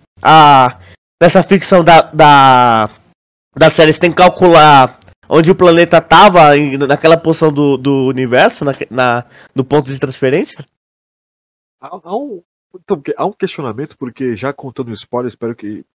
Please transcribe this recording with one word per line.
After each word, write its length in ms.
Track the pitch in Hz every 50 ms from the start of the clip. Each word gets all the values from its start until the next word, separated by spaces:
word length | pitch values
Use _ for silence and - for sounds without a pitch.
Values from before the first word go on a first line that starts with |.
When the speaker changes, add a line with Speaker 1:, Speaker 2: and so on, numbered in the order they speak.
| _ _ _ _ -
Speaker 1:
a, 560 | - 156 160 151 147 143 131 127 123 - _ _ _ - _ _ _ _ - 170
nessa 200 | 175 - 190 165
ficção 400 | - 196 185 - - 196 180 170
da, 200 | 165 170 160 -
da, 880 | - - 156 160 147 143 139 135 135 131 123 123 123 117 113 107 107 _ _ _ _ _ _ _ _ _ _ _ _ -
da 140 | 131 156 160
série, 160 | - - 165
eles 120 | 156 156 -
têm 120 | - 175
que 60 | 156
calcular 840 | - 185 185 180 - 190 180 170 160 151 151 147 135 131 120 - _ _ _ _ _ _ -
onde 220 | - 156 170 160
o 60 | 190
planeta 440 | - 180 175 165 170 170 165 - 165 -
tava 520 | - 165 165 175 208 180 180 156 147 143
em, 200 | 143 147 143 131
naquela 400 | 139 143 131 143 139 - 160 165
posição 340 | 160 - 160 160 - 165 156
do, 280 | 147 143 147 143 139 131
do 300 | 127 139 139 135 127 131
universo, 540 | 135 131 131 120 120 127 165 240 - - 156
na, 80 | 143 131 - - -
na, 340 | 110 127 127 123 120 120 123 _ _ _ _ _ -
no 100 | 135 131
ponto 260 | 131 143 151 139 127
de 80 | 139 131
transferência? 680 | - 135 131 - - 131 135 170 269 - - - 147 _ _ _ _ _ _ _ _ _ _ _ _ _ _ _ _ _ _ _ _ _ _ _
Speaker 2:
Há, 80 | - 143 170 202 _
há 120 | 170 185
um, 260 | 233 285 285 214 170 _ _ _ _ _ _ _
então, 220 | 185 _ - 202
porque 180 | 151 139 - 147
há 80 | - 143
um 80 | 185 214
questionamento, 640 | - - 180 - - 151 123 104 113 - 110 _
porque 400 | - 139 123 117 - 135 127 117
já 160 | 95 107 139 143
contando 400 | _ - 135 120 - 131 117 110
spoiler, 360 | 98 - _ - 120 123 123
espero 260 | 107 - - 117 117
que, 300 | _ - 104 107 95 - _ _